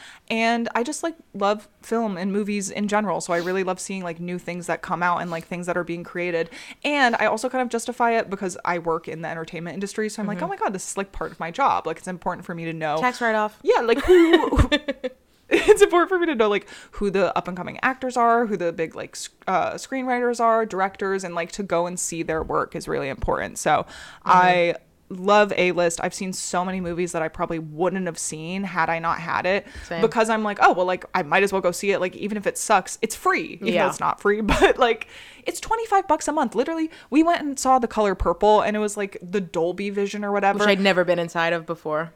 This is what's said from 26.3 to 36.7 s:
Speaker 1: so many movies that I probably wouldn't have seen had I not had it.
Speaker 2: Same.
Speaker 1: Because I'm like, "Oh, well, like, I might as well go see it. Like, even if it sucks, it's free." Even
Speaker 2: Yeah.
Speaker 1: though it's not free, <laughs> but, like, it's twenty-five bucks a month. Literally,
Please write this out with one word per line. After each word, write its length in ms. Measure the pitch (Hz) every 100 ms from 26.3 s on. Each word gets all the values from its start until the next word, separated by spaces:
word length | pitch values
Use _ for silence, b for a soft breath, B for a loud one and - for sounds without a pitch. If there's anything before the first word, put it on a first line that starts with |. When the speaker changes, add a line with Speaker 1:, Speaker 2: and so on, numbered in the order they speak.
Speaker 1:
so 320 | 185 - 180 185
many 160 | 185
movies 300 | 175 170 175
that 100 | 170
I 60 | 160
probably 300 | - 170 165
wouldn't 460 | 160 151 180 190
have 140 | 175 160
seen 440 | - 156 160 190
had 280 | 196 175 160
I 80 | 165
not 200 | 165 -
had 280 | 165 - 180
it. 200 | 196 - B B
Speaker 2:
Same. 160 | 170
Speaker 1:
Because 260 | 220 233 220
I'm 140 | 220
like, 160 | 214 202
"Oh, 140 | 392
well, 100 | 180
like, 220 | 180 180 -
I 80 | 185
might 200 | 147 180
as 80 | 196
well 120 | 190
go 100 | 180
see 200 | 175 196
it. 60 | 185
Like, 140 | 180
even 220 | 180 202 214
if 100 | 190
it 120 | -
sucks, 400 | - 202 185 -
it's 140 | 220 -
free." 380 | 359 359 165
Even 140 | 170 -
Speaker 2:
Yeah. 160 | 175
Speaker 1:
though 40 | 143
it's 120 | -
not 200 | 156 -
free, 200 | 202 208
<laughs> 20 |
but, 340 | 214 - 349 240
like, 300 | 240 220 - B B B -
it's 140 | -
twenty-five 460 | - 453 453 392 381
bucks 220 | 311 -
a 40 |
month. 220 | 302 254
Literally, 360 | 214 302